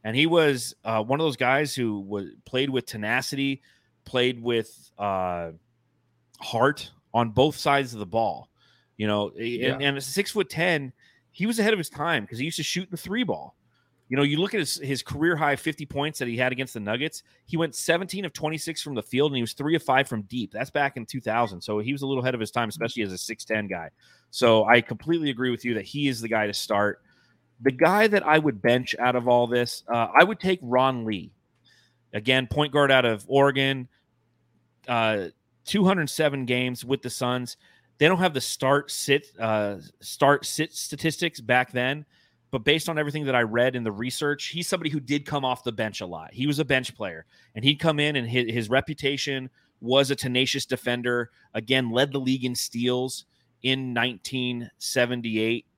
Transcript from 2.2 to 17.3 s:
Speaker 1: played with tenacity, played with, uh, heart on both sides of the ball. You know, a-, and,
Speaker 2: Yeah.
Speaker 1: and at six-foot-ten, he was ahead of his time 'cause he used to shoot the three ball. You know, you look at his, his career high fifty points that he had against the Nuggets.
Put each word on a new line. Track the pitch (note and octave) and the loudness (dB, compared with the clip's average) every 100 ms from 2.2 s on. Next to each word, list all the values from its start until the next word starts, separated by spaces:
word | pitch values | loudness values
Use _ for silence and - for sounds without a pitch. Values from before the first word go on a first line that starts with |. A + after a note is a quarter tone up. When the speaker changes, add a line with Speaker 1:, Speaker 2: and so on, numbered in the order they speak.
| F#2 - - | -6 -14 -6
Speaker 1:
played | B2+ C#3 | -2 0
with | C3 - | -2 -4
tenacity, | A2+ G#2 B2+ - C#3 C#3 C3+ _ _ _ _ - | -8 -2 -2 -2 -4 -4 -4 _ _ _ _ -4
played | B2+ B2 B2 | 2 2 0
with, | A#2 A#2 G#2+ - - - | 0 0 -2 -12 -20 -6
uh, | G2+ F#2+ F#2 F2 E2+ E2 _ _ _ _ _ _ _ _ | -2 0 -2 -4 -8 -12 _ _ _ _ _ _ _ _
heart | - A#2 C3 D3 - _ _ | -6 2 2 2 -12 _ _
on | A2+ A#2 | 0 0
both | G#2+ D3+ - | 4 2 2
sides | D#3 C#3+ C3 | 0 0 0
of | A2+ | -8
the | G2 | -4
ball. | A2 A2 D2+ - _ _ _ _ - | -2 -2 -4 -16 _ _ _ _ -4
You | G#2+ | 0
know, | G#2 G#2 - | 0 -2 -4
a-, | A#2 A#2+ B2+ | -6 -2 -2
and, | C3 | 0
Speaker 2:
Yeah. | C#3 | -2
Speaker 1:
and | C#3 | -2
at | |
six-foot-ten, | C3+ F3+ G3+ G#3+ F#3 D#3 F3+ D#3+ C3+ - _ _ _ | -4 -4 -2 -2 -4 0 0 0 -4 -12 _ _ _
he | - G3+ | -4 -2
was | A3+ | 2
ahead | G#3 | 2
of | G#3+ | 2
his | D#3+ | -2
time | - D#3+ D3+ G2+ | -4 -2 -2 -2
'cause | A#2 | -6
he | D3 | -6
used | E3+ | -4
to | |
shoot | D3+ F3+ F#3+ | -4 -4 -6
the | E3+ | -10
three | - A3 | -6 -4
ball. | A#3 - C2+ _ _ _ _ _ _ | -2 -4 -8 _ _ _ _ _ _
You | C3 | 0
know, | |
you | C#3+ D3+ | 2 2
look | G3 | 0
at | A3 | 0
his, | D3+ - | -2 -4
his | C#3 C3 | -4 -6
career | - C#3+ E3 D#3+ | -6 0 0 2
high | D3+ C#3 | 2 0
fifty | - D3+ D3 | -2 -6 -8
points | C#3 D3 - | -4 -4 -4
that | B2 | -6
he | A#2 | 0
had | B2+ | 0
against | B2+ C3 | 0 -6
the | A2+ | -6
Nuggets. | G2+ A#2 D#3 - _ | -4 -2 -4 -8 _